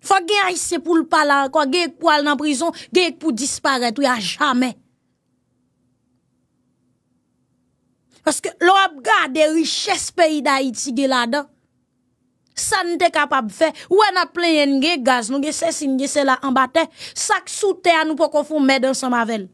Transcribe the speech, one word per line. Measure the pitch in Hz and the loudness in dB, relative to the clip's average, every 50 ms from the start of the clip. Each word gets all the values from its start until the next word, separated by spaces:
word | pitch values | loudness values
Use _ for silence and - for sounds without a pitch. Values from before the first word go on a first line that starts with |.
| _ | _
Fò | - 392 381 359 | 2 0 0 2
gen | 330 415 403 392 370 | 0 0 0 0 0
ayisyen | 359 311 - - 349 339 - | -2 -4 -4 -4 -4 -4 -2
pou | 320 349 330 | 0 0 0
l | 311 311 | 2 2
pa | - 320 302 294 | 2 2 4 4
la | 285 277 277 | 4 2 2
ankò, | 269 269 320 302 277 | 0 0 0 0 2
gen | 262 359 349 330 - | 0 0 0 -2 -4
pou | - - 330 | 0 2 2
al | 302 302 294 | 4 4 2
nan | 294 294 254 | 0 0 0
prizon, | 294 311 294 240 320 339 - - - - - | 0 -2 -2 0 -2 -4 -4 -6 -14 -2 0
gen | 359 359 330 - - | 2 2 2 -2 -4
pou | - 320 262 | -4 -4 -2
disparèt, | 208 262 277 - - _ 302 269 254 240 240 226 - | -2 -4 -6 -6 -4 _ -2 0 0 -2 -2 -2 0
ou | 285 262 | 0 0
a | 247 233 | 0 0
jamè. | 202 170 - - 294 294 262 247 254 254 220 _ _ _ _ _ _ _ _ _ _ _ _ _ _ _ _ _ _ _ _ _ _ _ _ _ _ _ _ _ _ _ _ _ _ _ _ _ _ _ _ _ _ _ _ _ _ _ _ _ _ _ _ _ _ _ _ _ _ _ _ _ _ _ _ _ _ _ _ _ _ | -2 -6 -4 -2 -2 0 2 0 0 -2 -4 _ _ _ _ _ _ _ _ _ _ _ _ _ _ _ _ _ _ _ _ _ _ _ _ _ _ _ _ _ _ _ _ _ _ _ _ _ _ _ _ _ _ _ _ _ _ _ _ _ _ _ _ _ _ _ _ _ _ _ _ _ _ _ _ _ _ _ _ _ _
Paske | - 285 - - - - _ | -4 -4 -2 -4 -8 -6 _
lò | 359 339 381 392 | 4 4 6 6
ap | 392 370 320 277 240 | 4 0 -2 -6 -2
gade | - 440 392 339 302 262 320 311 302 311 | 0 2 2 0 0 0 2 2 2 2
richès | 330 320 - - - - - - 226 - - - | 0 0 -2 -4 -6 -4 -4 -4 -4 -4 -8 2
peyi | - 349 311 311 294 254 | 2 4 4 4 0 0
d | 294 | 0
Ayiti | 277 269 269 262 226 - - 277 247 | 0 0 0 -4 -4 -6 -8 -6 -2
gen | 226 285 269 262 | -2 0 0 2
ladan. | 254 240 240 233 294 285 285 _ _ _ _ _ _ _ _ _ _ _ _ _ _ _ _ _ _ _ _ _ - | 0 0 0 -2 -4 -6 -6 _ _ _ _ _ _ _ _ _ _ _ _ _ _ _ _ _ _ _ _ _ -8
Sa | - - - 392 370 | -4 -2 -2 -2 -2
n | 349 349 320 | -2 -2 0
te | 359 339 - | 0 0 2
kapab | 311 294 277 302 277 247 214 - | 0 -2 0 0 -2 -2 -4 -2
fè. | - 320 311 - - - - | 0 -2 -2 -2 -6 -6 0
Ou | 349 392 440 | 4 4 4
an | 415 370 370 | 4 2 0
ap | 349 - _ | -2 -2 _
plen | 349 349 339 320 302 285 285 277 269 262 | -2 0 2 2 2 2 2 2 2 2
gen | 320 349 294 240 | 0 0 0 2
gaz, | 233 254 247 233 202 | 2 2 2 0 -4
nou | 262 285 277 | -4 -4 -4
gen | 302 285 | -4 -4
se | - 330 330 320 | -4 -4 -4 -4
si | - 302 269 269 262 | -2 -4 -2 -2 -2
gen | 269 277 | -2 -2
se | - 294 277 269 | -2 0 2 2
la | 262 254 - | 0 0 0
an | 277 262 | -2 0
batè. | 269 269 285 _ 320 277 262 _ - - - - | 0 0 2 _ 0 0 0 _ -16 -18 -16 -10
Sa | - - - 415 370 359 | -8 -2 -2 -2 -2 -2
k | - | -8
sou | - - - 403 381 381 | -8 -4 -2 -2 -2 0
tè | - 359 339 311 320 | 2 2 2 2 2
nou | 311 311 277 | 0 0 0
pa | 330 294 | -2 0
konn | - 302 294 294 | 0 -2 -2 0
fè | 311 302 | -2 0
mèd | 277 262 269 269 247 262 | 2 2 2 2 2 0
ansanm | 269 262 - 262 247 240 | -2 -2 -2 -2 -2 -2
avè | 233 214 233 220 196 | -2 -2 -4 -6 -8
l. | 180 | -10